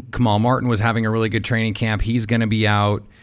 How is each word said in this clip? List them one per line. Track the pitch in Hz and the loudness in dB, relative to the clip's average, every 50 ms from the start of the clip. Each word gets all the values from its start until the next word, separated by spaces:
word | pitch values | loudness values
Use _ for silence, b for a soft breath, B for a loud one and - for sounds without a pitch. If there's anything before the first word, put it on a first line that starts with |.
| - - | -14 -8
Kamal | - - 123 110 101 104 | -2 0 2 2 2 2
Martin | 110 123 131 127 127 | 2 2 0 0 0
was | 123 117 101 | 0 0 0
having | 110 117 110 117 110 | 0 0 0 0 0
a | 110 | 0
really | 110 113 113 110 | 0 0 0 0
good | 107 113 107 | -2 -2 -2
training | - 120 113 113 113 104 | -2 -2 0 0 -2 -2
camp. | - 120 110 107 104 | -2 -2 -2 0 -2
He's | - 110 117 123 110 | 0 0 0 -2 0
gonna | 104 120 117 113 | 0 0 0 0
be | 104 113 107 107 | 0 0 2 2
out. | 104 104 104 104 104 104 104 - - b b | 2 2 2 2 2 0 -2 -6 -12 b b